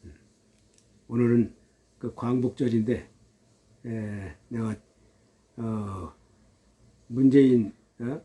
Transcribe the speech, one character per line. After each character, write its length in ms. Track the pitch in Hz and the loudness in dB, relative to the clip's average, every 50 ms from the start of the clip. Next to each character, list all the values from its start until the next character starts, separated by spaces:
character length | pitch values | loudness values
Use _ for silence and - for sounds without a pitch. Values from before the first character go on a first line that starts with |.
| _ | _
음. 100 | 82 - _ _ _ _ _ _ _ _ _ _ _ _ _ _ _ _ _ _ _ | -20 -20 _ _ _ _ _ _ _ _ _ _ _ _ _ _ _ _ _ _ _
오늘은 480 | 120 117 123 120 120 120 110 92 - _ _ _ _ _ _ _ _ _ | -2 0 2 4 4 4 4 2 -2 _ _ _ _ _ _ _ _ _
그 160 | - 117 - | -12 -12 -10
광복절인데, 960 | - 120 120 123 127 127 123 - - 135 123 113 117 107 113 120 - - - _ _ _ _ _ _ _ _ _ _ _ _ _ _ _ | -6 -4 -2 -2 0 -2 -2 -2 -2 -2 0 2 0 0 0 -2 -4 -6 -14 _ _ _ _ _ _ _ _ _ _ _ _ _ _ _
에, 500 | 120 113 113 107 104 104 101 98 92 80 _ _ _ | -10 -10 -8 -8 -8 -10 -10 -12 -14 -16 _ _ _
내가, 260 | 123 117 113 110 104 - _ _ _ _ _ _ _ _ _ _ _ _ _ _ _ - | -8 -6 -6 -6 -6 -8 _ _ _ _ _ _ _ _ _ _ _ _ _ _ _ -10
어, 560 | 117 113 110 107 104 101 95 92 90 76 - _ _ _ _ _ _ _ _ _ _ _ _ _ _ _ _ _ _ _ | -8 -6 -6 -6 -6 -8 -10 -10 -12 -14 -16 _ _ _ _ _ _ _ _ _ _ _ _ _ _ _ _ _ _ _
문재인, 680 | 120 123 135 135 127 139 135 131 127 120 107 98 - _ _ _ _ _ | -2 4 4 6 8 8 6 8 6 4 2 0 -6 _ _ _ _ _
어? 220 | 117 120 139 165 - | -8 -8 -8 -10 -12